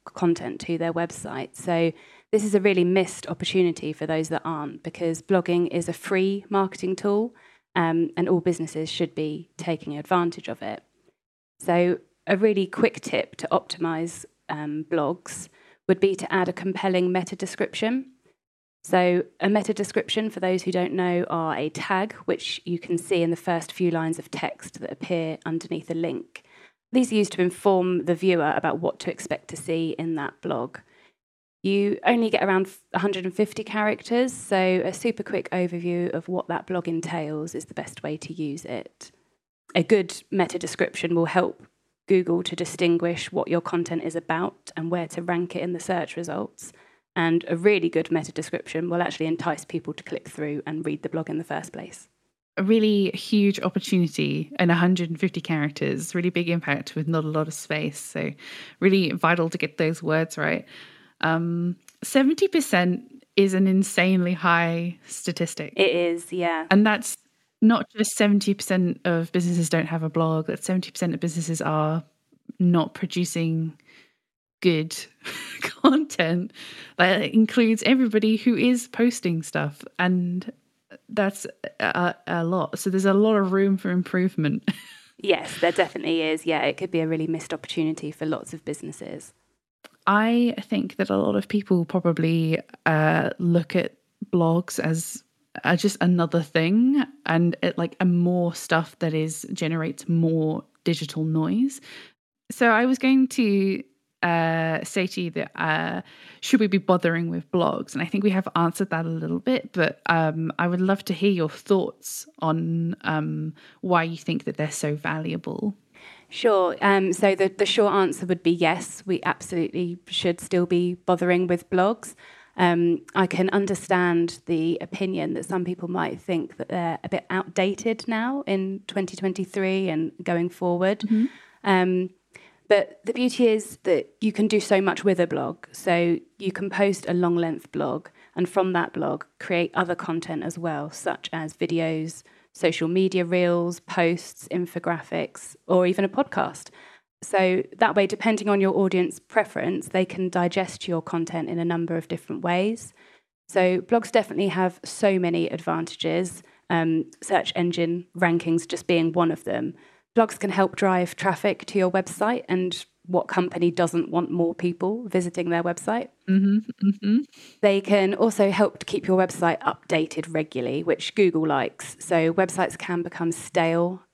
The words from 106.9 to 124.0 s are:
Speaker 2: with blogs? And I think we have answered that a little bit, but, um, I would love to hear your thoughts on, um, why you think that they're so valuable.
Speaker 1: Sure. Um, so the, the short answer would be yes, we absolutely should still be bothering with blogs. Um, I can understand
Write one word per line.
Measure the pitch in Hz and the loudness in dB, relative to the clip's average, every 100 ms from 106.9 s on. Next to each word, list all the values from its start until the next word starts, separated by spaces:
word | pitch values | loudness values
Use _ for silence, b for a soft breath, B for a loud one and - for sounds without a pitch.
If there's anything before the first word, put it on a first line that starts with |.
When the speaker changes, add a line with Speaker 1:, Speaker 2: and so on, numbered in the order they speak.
| 180 175 165 170 | 4 4 0 -2
Speaker 2:
with | 170 - | -4 -2
blogs? | 180 160 - - | 0 0 0 -6
And | 135 | -6
I | 170 | -4
think | 196 | 0
we | 202 | 2
have | 190 190 170 | 2 0 0
answered | 170 - 196 | 0 0 -4
that | 165 165 | -2 -4
a | |
little | 165 160 170 | -4 -4 -4
bit, | - 254 - | 0 -2 -2
but, | 180 156 - - | 0 0 0 0
um, | 165 160 160 160 - | 2 2 0 -4 -2
I | 175 | -2
would | 180 | 0
love | 185 196 - | 2 0 -2
to | |
hear | 185 202 | 0 2
your | 185 156 | 2 -2
thoughts | - - 196 - - - - - - | -4 0 2 2 -6 -12 -12 -14 -4
on, | 160 160 165 165 165 180 | 0 0 0 -2 -2 -4
um, | - 156 156 156 156 - B B | -2 -2 -2 -4 -8 -10 B B
why | 185 175 | 0 0
you | 165 165 | 0 -6
think | - 165 - | -4 -4 -4
that | 147 | -4
they're | 151 | -4
so | - 151 147 | -2 -4 -2
valuable. | 160 156 160 165 - - 208 196 _ B B B B | -4 -4 -4 -6 -8 -6 -6 -6 _ B B B B
Speaker 1:
Sure. | - 233 196 180 - | 0 2 4 2 2
Um, | 202 196 190 | 4 4 2
so | 185 202 190 | 2 2 4
the, | 190 | 0
the | 190 202 | 2 0
short | - 202 | 4 4
answer | 196 180 - 180 | 4 2 0 -4
would | 175 | 0
be | 165 | 2
yes, | 170 170 175 - - - | 2 2 0 -4 -10 -4
we | 180 | -2
absolutely | - - - 175 165 170 175 180 - | -2 -4 -4 -4 -2 -2 -4 -6 -8
should | - 185 175 | -4 -2 -2
still | - 185 175 | 0 0 2
be | 175 180 | 2 0
bothering | 175 - 175 180 175 180 | -2 0 2 4 2 2
with | 175 - | -2 0
blogs. | 185 190 233 - - B B B - | 2 2 0 -8 -20 B B B 0
Um, | 180 170 170 170 - | 2 4 2 2 -2
I | - 214 | 0 2
can | 175 185 | 2 2
understand | 202 202 190 - 185 | 2 0 -2 0 2